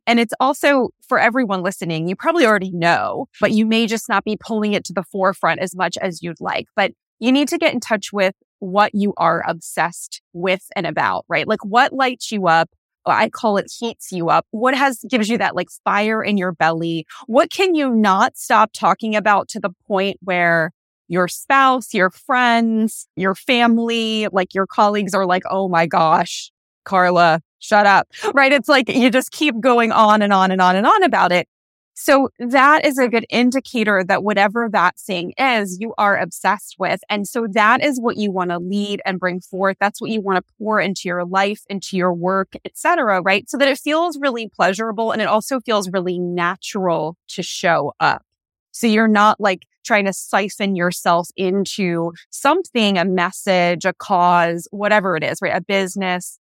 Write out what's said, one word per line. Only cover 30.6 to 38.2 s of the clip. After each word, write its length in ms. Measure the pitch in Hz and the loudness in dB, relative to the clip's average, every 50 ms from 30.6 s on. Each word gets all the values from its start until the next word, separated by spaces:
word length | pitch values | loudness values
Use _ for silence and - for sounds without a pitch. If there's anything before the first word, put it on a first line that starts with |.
on 160 | 180 180 185 | 4 4 4
and 100 | 190 220 | 4 4
on 160 | 302 440 415 | 4 4 4
about 300 | 370 302 - 185 185 175 | 4 2 2 2 2 2
it. 160 | 180 175 - _ _ _ _ _ _ _ _ _ - - | 2 0 -2 _ _ _ _ _ _ _ _ _ -18 -6
So 280 | - - 277 277 269 - _ - | 2 4 4 4 4 0 _ -6
that 460 | 240 240 254 269 262 285 302 - - | -6 0 4 4 6 6 6 6 4
is 120 | 302 254 | 2 2
a 120 | 269 254 233 | 2 0 2
good 180 | 233 233 - - | 0 -2 -2 0
indicator 760 | - 226 247 247 240 269 - - - 233 214 214 202 185 185 | 0 2 2 2 2 0 -4 -4 -4 -2 0 2 2 0 2
that 180 | 180 190 - | 0 0 0
whatever 460 | 190 214 208 196 202 208 202 233 233 220 | 0 0 2 2 2 2 2 -2 -4 0
that 260 | 196 190 170 180 - | 0 2 2 2 0
thing 360 | - - - 190 175 175 180 - | -2 -8 -8 -6 -6 -6 -6 -4
is, 420 | - 269 262 240 220 202 185 180 180 | -2 0 2 2 0 -2 -4 -6 -8
you 140 | 220 226 - - | -8 -6 -2 0
are 180 | 208 202 196 | 0 2 2
obsessed 600 | - 185 175 - - - 190 202 - - - - - | 0 -2 -6 -6 -4 -2 0 -2 -2 -4 -14 -10 -6
with. 220 | 190 165 185 190 - - | -4 -4 -4 -4 -4 -6
And 160 | 208 208 196 | -6 -4 -4
so 220 | - - 240 226 208 190 | -6 -6 -6 -4 -2 0
that 280 | 220 208 214 247 - | 2 4 4 4 4
is 180 | - 294 262 247 | 2 0 -2 -2
what 160 | 226 233 - | -2 -4 -2
you 140 | 202 | -2